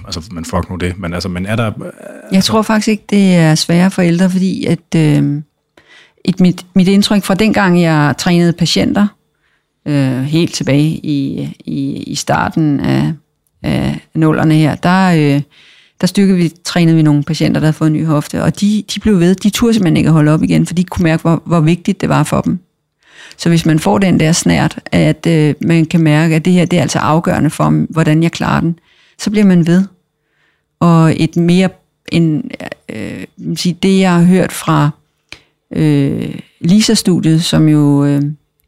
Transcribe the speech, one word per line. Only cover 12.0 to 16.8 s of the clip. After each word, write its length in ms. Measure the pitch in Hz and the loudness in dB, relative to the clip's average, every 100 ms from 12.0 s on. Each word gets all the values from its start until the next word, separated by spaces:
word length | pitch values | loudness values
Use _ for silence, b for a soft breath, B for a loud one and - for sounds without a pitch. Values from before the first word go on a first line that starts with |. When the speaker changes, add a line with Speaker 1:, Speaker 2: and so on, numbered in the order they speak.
Speaker 2:
i 120 | - | -8
starten 640 | 147 - 160 - - 156 139 | -8 -4 -2 -2 0 0 0
af, 320 | - 131 151 156 _ _ _ _ | -2 -2 -2 -4 _ _ _ _
af 380 | - 143 135 151 - | -6 -4 -4 -6 -8
nullerne 400 | 160 156 - 160 | -2 0 2 2
her, 200 | 156 151 | 2 0
der, 320 | - 175 185 190 165 147 143 | 0 0 2 2 2 2 0
øh, 60 | 143 b b b b b | -4 b b b b b
der 60 | 180 | -4
styrkede 300 | 202 190 185 | 0 2 2
vi, 160 | 165 - | 0 -4
trænede 320 | - 180 | -6 0